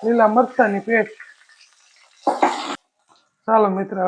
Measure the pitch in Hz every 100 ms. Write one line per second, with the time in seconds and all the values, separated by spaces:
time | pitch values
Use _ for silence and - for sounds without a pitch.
0 | 220 233 220 226 247 - 220 202 196 226
1 | 214 - - _ _ _ _ _ _ _
2 | _ _ - - - - - - _ _
3 | _ _ _ _ - 220 208 190 196 196